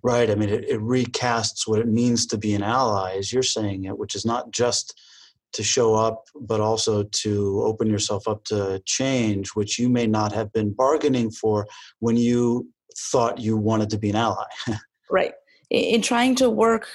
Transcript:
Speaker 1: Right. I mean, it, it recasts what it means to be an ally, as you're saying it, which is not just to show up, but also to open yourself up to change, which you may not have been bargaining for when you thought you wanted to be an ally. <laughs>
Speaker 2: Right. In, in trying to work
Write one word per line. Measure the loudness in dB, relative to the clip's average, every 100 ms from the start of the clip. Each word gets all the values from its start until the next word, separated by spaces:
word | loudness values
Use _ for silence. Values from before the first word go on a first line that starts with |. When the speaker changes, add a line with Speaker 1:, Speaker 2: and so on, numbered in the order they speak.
Speaker 1:
Right. | 2 2 2
I |
mean, | 2 2
it, | 0 -2
it | -2
recasts | 0 0 0 -2 0 0 -2 -4 0
what | 0
it | 2
means | 2 2 2 0
to | -2
be | 0
an | 0
ally, | 2 2 2 0 -2 -4
as | -2
you're | -2
saying | 0 -2 -4 -4
it, | -6 -8
which | -8
is | -4
not | -2 -2 -4
just | -2 0 0 -6 -16 -20 -20 -20 _ _
to | -6
show | -2 2 4
up, | 4 2 -2 -12
but | -18 -4 0
also | 2 0 0 0
to | -2 -4 -2 0 0 0
open | 0 0 0
yourself | 0 0 -4 -4
up | -6
to | -4 -2 -2 -4 -4
change, | -2 0 0 0 0 -4
which | -4 -4 0
you | 2
may | 2 2
not | 2 0
have | -2 -2
been | -2 -2
bargaining | 2 2 2 2 0 -2
for | -2 0 0 -2 -10 -20 _
when | 0 2
you | 4 4 2 0 -4 _ _ -14
thought | -2 2 2 0
you | -2 0
wanted | 2 2 0
to | -2
be | 0
an | 0
ally. | 0 -2 -8 -10 -6
<laughs> | -6 -8 _ _
Speaker 2:
Right. | -2 -2 -6 _ _ _
In, | 0 2 0
in |
trying | 2 2 2 4
to | 2
work | 4 2 2 -2